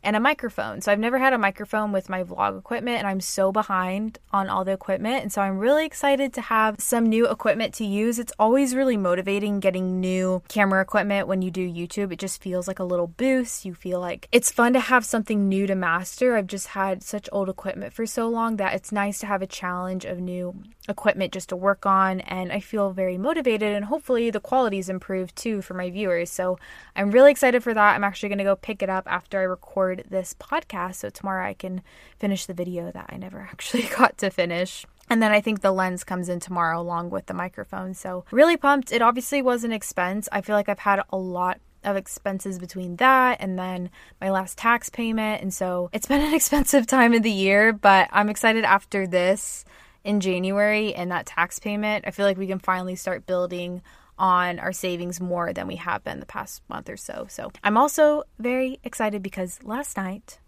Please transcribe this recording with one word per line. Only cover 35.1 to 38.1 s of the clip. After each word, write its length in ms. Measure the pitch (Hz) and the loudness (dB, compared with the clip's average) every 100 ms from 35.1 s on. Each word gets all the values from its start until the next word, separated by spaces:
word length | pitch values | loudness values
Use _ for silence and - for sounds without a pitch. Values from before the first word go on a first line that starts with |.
| 226 | 2
then 100 | 214 | 4
I 100 | 208 | 4
think 180 | 220 208 | 2 0
the 140 | 196 | 2
lens 320 | 190 185 180 - | 2 0 -4 -6
comes 240 | 180 180 | -6 -4
in 100 | 175 | -6
tomorrow 400 | 180 175 165 170 | -4 0 0 0
along 300 | 170 170 175 | -4 -6 -4
with 160 | 190 - | -6 -6
the 80 | |
microphone. 600 | 180 185 - 196 190 185 | -6 -8 -10 -12 -10 -10
So 300 | 185 185 | -10 -10